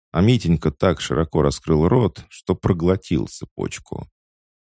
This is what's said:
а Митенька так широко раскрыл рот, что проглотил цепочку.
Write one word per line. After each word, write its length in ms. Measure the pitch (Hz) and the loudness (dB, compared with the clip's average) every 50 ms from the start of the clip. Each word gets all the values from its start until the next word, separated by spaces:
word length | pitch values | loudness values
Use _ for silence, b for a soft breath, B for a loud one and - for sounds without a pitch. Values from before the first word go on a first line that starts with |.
| _ _ | _ _
а 100 | - 82 | 0 2
Митенька 480 | 95 113 127 110 - 82 85 76 - - | 4 4 4 2 2 0 0 2 0 -2
так 300 | - - - 95 80 - | 0 2 0 0 0 0
широко 420 | - - 62 69 82 - - 82 | -4 -4 -2 -2 -2 0 0 2
раскрыл 460 | 71 71 69 - - - 80 76 78 87 | 2 2 0 -2 -2 0 2 2 4 4
рот, 360 | - - 113 90 - - - _ | 4 2 2 0 -2 -8 -16 _
что 260 | - - - - 92 | -20 -8 -6 -4 -4
проглотил 720 | - - 113 95 82 85 90 95 98 - - 90 65 52 - | -2 0 -2 0 0 0 0 0 -2 -2 -4 -4 -4 -2 -6
цепочку. 800 | - - - - _ - 50 - - - - - - - - - _ _ _ _ _ _ _ _ _ _ | -10 -14 -16 -14 _ -10 -8 -8 -10 -12 -14 -14 -14 -14 -14 -16 _ _ _ _ _ _ _ _ _ _